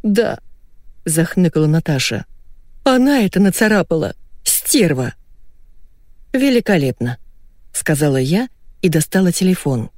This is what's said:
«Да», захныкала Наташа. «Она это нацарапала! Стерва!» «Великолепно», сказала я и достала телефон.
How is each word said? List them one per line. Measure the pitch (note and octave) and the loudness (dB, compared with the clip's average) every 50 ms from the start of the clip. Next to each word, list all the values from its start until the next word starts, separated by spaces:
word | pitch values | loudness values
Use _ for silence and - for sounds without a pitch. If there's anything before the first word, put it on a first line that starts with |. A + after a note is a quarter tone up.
«Да», | - A3 G3+ G#3+ A3+ - - - - - - - - - - - - - - - - | 0 2 2 2 2 0 -2 -8 -12 -20 -20 -20 -20 -20 -20 -20 -20 -20 -20 -12 -8
захныкала | E3+ D#3 E3 E3 - - - F3+ E3 - D#3+ D#3 D3+ | -4 0 0 0 0 2 0 0 2 2 2 2 2
Наташа. | D#3 E3 - - D3+ C3 B2 - A2+ G2+ - - - - - - - - - - - - | 2 0 0 0 -2 -2 -2 -4 -4 -6 -8 -10 -20 -20 -20 -20 -20 -20 -20 -20 -20 -2
«Она | - C4+ B3+ B3+ B3+ C#4 C#4+ C4+ | 0 2 2 4 4 4 2 2
это | G#3+ F#3 - F3+ | 0 0 2 2
нацарапала! | G#3 G3 F3+ - A3+ G#3+ - G3+ E3 - E3 D#3+ D#3 G2 - - - - - - | 2 2 2 2 2 2 4 2 2 0 -2 -2 -2 -4 -6 -10 -18 -20 -20 -10
Стерва!» | - - - - - - - C#4+ G#3 E3 D3 B2+ B2+ - - - - - - - - - - - - - - - - - - _ - - - - - - | -4 -4 -4 -4 -2 0 2 2 2 2 0 -2 -4 -6 -8 -12 -20 -20 -20 -20 -20 -20 -20 -20 -20 -20 -20 -20 -20 -20 -20 _ -20 -20 -20 -20 -20 -6
«Великолепно», | - C4 C4 C#4 B3+ A#3+ - - G#3 E3+ C#3 C3 A#2+ _ A#2+ B2 B2 - - - - - - - - - - - | -2 0 2 2 2 2 2 2 0 2 2 -2 -2 _ -6 -6 -6 -8 -14 -20 -20 -20 -20 -20 -20 -20 -20 -12
сказала | - - - - D#3 C#3 D3+ D3 C3+ | -10 -6 -2 -2 0 0 2 0 2
я | C3 C3 C3+ E3 G#3 C4 B3+ - _ - - - - | 0 0 0 0 -2 -2 -4 -10 _ -20 -20 -14 -2
и | - F3+ | -2 0
достала | D3 D#3 D3+ - - F#3+ F#3+ F3+ | 2 0 -2 0 0 2 2 2
телефон. | E3+ - F#3 F#3 F#3 - - D3 C3+ A#2+ G2+ - _ | 0 2 0 0 0 0 -2 -4 -2 -2 -4 -8 _